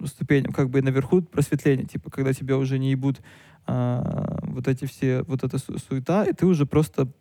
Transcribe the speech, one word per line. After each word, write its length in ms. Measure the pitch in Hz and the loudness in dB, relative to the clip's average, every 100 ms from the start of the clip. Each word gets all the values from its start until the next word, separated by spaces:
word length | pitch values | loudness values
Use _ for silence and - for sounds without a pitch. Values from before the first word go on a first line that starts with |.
| 143 | -10
ступеням, 480 | - 135 143 131 | -6 0 2 2
как 160 | - 135 | 0 0
бы 80 | 135 | 2
и 20 | |
наверху 400 | 135 131 131 180 | 2 0 2 2
просветление, 640 | 165 - 147 143 151 131 104 | 2 0 0 0 2 2 0
типа, 240 | - - | -8 -8
когда 200 | - 135 | -4 -2
тебя 260 | 131 131 135 | -2 0 0
уже 200 | 131 135 | 0 0
не 140 | 135 | 0
ебут, 300 | 135 135 131 - - - - - | 0 0 -2 -6 -20 -20 -12 -4
а, 720 | 123 123 123 - - - - | -2 0 0 -2 -2 -4 -4
вот 240 | - 127 127 | -6 -4 -2
эти 180 | 127 135 | -2 -4
все, 380 | - 131 127 | -2 0 0
вот 200 | - 131 | -2 -4
эта 140 | 131 135 | -2 -4
су-, 220 | - - | -6 -10
суета, 460 | - 135 131 185 359 | -6 -4 0 0 0
и 80 | |
ты 120 | - 175 | 2 4
уже 220 | 170 139 | 4 2
просто 400 | 147 156 - 131 - | 2 2 0 -4 -6